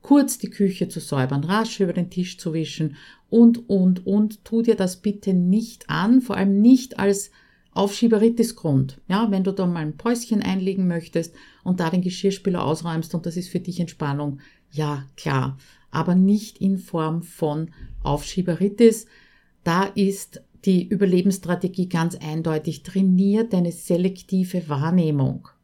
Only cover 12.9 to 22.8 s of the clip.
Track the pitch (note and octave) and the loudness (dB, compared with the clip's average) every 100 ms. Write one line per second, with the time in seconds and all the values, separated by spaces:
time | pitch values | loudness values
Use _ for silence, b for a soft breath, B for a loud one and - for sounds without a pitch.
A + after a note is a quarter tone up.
12.9 | D#3+ D#3+ E3+ E3+ E3+ F3 F3+ F3+ F3+ E3 | -6 -6 -6 -6 -8 -8 -8 -6 -6 -6
13.9 | - D3 C#3+ D3 C#3 B B _ D3 D3+ | -6 -6 -4 -6 -8 B B _ -6 -4
14.9 | C#3 C3+ - C#3+ C3+ C3 C3+ b b b | -4 -10 -10 -4 -2 -2 -8 b b b
15.9 | D#3+ F3 F3+ F#3+ G#3 G#3+ - F#3+ F#3+ - | -4 2 4 4 2 -2 -4 -2 -2 -4
16.9 | E3+ D#3 E3 E3 - D#3 D3+ D#3+ B B | -4 -4 -4 -8 -4 -4 -2 -8 B B
17.9 | B C#3 C#3+ - - F3+ E3 G3 G3+ A3+ | B -4 -4 -4 -4 -4 0 -2 6 4
18.9 | A3+ - b b b b _ - E3+ G3 | 4 -10 b b b b _ -2 0 -2
19.9 | - G3 F#3+ - - _ _ - F#3 F3 | 0 -2 -2 -12 -20 _ _ 0 0 0
20.9 | G3 G3 F3+ F#3+ F#3+ E3+ F3 F3+ F3+ F3+ | 0 2 2 2 -2 -4 -4 -4 -4 -4
21.9 | E3+ E3 F3+ D#3 D#3 D#3+ D#3 D#3+ - | -2 -4 -6 -8 -6 -4 -4 -6 -10